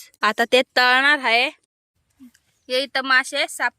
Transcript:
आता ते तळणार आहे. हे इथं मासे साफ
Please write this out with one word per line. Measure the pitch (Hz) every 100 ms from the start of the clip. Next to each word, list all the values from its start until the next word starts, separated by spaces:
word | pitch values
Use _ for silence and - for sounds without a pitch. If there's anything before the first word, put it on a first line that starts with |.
| - _
आता | 214 220 233
ते | 247 262 -
तळणार | 247 254 277 294
आहे. | 254 233 269 - _ _ _ _ _ _ 254 _ _ _ -
हे | 254
इथं | 269 - 262
मासे | 254 269 285 320
साफ | - 247